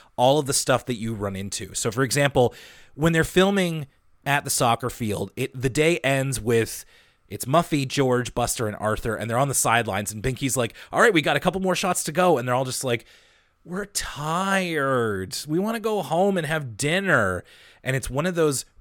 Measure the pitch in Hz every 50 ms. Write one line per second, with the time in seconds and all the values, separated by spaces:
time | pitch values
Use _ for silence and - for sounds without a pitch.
0 | - _ _ - 123 131 139 156 143 127 135 - - - 131 117 - - 127 101
1 | 113 113 113 101 104 98 95 95 98 98 - - 107 - - - - 120 104 131
2 | 135 117 104 147 143 139 - 139 123 113 - - - - - - - - - 135
3 | 151 165 165 160 151 - - 180 190 196 202 196 185 170 160 160 139 - _ _
4 | _ _ _ _ _ 143 139 143 - 131 - - 135 117 117 - - 120 - -
5 | 120 107 98 - 101 95 - - 131 - - 131 120 135 107 147 151 165 175 -
6 | - 131 139 135 135 139 131 110 107 120 117 117 113 - - - - - - -
7 | _ _ _ _ _ _ 101 - - 127 143 170 170 - 165 143 135 127 - 143
8 | 135 127 123 123 120 - - 123 120 - - - 120 107 104 - - 107 107 -
9 | - 120 107 78 107 113 113 123 143 139 123 - - 123 113 117 110 107 95 101
10 | 104 - 107 110 92 131 127 - 139 131 - 131 117 107 - - - - - 147
11 | 220 240 196 160 147 165 151 - - 185 170 190 190 185 175 - - 185 175 -
12 | - 170 147 175 180 180 160 123 120 123 123 127 131 127 120 - - 127 120 117
13 | - - - _ _ _ _ _ _ _ _ _ _ 165 180 196 202 196 - -
14 | - - - 139 147 156 165 175 190 196 196 190 185 175 160 151 139 135 135 123
15 | 117 110 101 92 95 92 - - - 147 151 180 196 220 233 226 202 220 214 185
16 | 156 135 156 170 196 202 196 180 156 143 160 156 143 123 107 98 127 147 165 190
17 | 196 190 156 123 104 95 90 87 - - - - - - - _ - 127 131 135
18 | - - 127 139 160 185 180 170 160 151 135 120 - - _ -